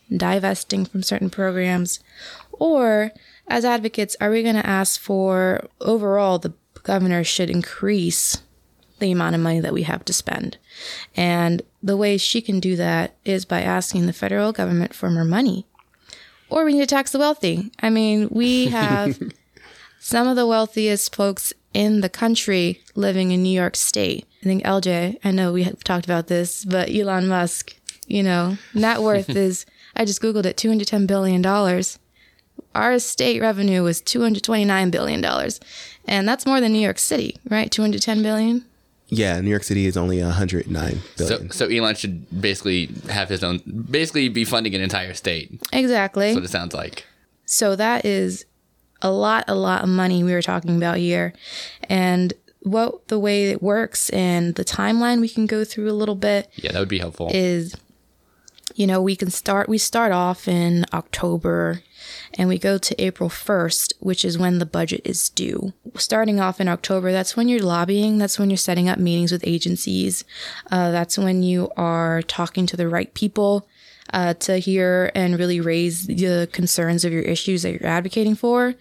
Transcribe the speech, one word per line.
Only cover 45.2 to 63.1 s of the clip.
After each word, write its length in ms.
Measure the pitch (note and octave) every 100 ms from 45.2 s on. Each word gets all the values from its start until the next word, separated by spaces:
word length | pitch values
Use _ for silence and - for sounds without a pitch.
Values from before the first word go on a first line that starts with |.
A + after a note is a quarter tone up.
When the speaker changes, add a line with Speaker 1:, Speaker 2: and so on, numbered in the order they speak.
| F#2 E2 - - -
Speaker 1:
Exactly. 540 | C4 B3+ A#3 G3 G3 G#3
Speaker 2:
That's 80 | A3+
what 80 |
it 60 | F2+
sounds 240 | E2+ F2
like. 320 | D#2+ - - - _ _ _ -
Speaker 1:
So 280 | - G#3 G3
that 280 | A3 A#3+
is 400 | G#3 G3 F#3 F#3 - _ _ _ _ -
a 100 | F#3+
lot, 340 | G3 G#3 A3 -
a 60 |
lot 280 | G3 F#3+ F#3
of 60 | F#3
money 340 | F#3 F#3 F3+
we 100 | F3+
were 100 | F3+
talking 340 | E3+ F3+ E3+ E3+
about 220 | E3+ F3
here. 340 | F3 F3 F3 - - - - - -
And 460 | F#3+ F#3 F3+ F3+ - _ _
what 480 | F#3+ A3 A#3 - -
the 100 | G#3+
way 320 | G#3 G3+ G3
it 120 | -
works 480 | F#3 G#3 A3+ - -
and 440 | G3 F3+ F3 E3+ E3+
the 80 |
timeline 560 | F3+ - G3+ A#3 A#3+ A#3+
we 80 | A3+
can 180 | A3+ G#3+
go 180 | G#3+
through 240 | G#3+ - G#3+
a 20 |
little 220 | G#3 G#3+ G3
bit 340 | G#3 G3+ - -
Speaker 2:
Yeah, 160 | -
that 60 | F#2
would 80 | F#2+
be 100 | F#2
helpful. 320 | F2 D#2+ E2+
Speaker 1:
is, 420 | F#3+ F3+ F3 E3+ - _ _ _ _ _ _ - - -
you 120 | - G3
know, 140 | F#3
we 160 | F#3+ F#3+
can 140 | F#3
start, 380 | - - G3 G3+
we 100 | G#3+
start 340 | - A#3 A3+
off 340 | F3+ F3+ F#3 -
in 380 | F3 E3+ F3 F3
October 920 | E3+ - - F3 E3+ E3+ E3+ E3 F3 _ - - - -
and 140 | - F#3
we 100 | F#3
go 180 | G3 G3
to 220 | - -
April 260 | F#3+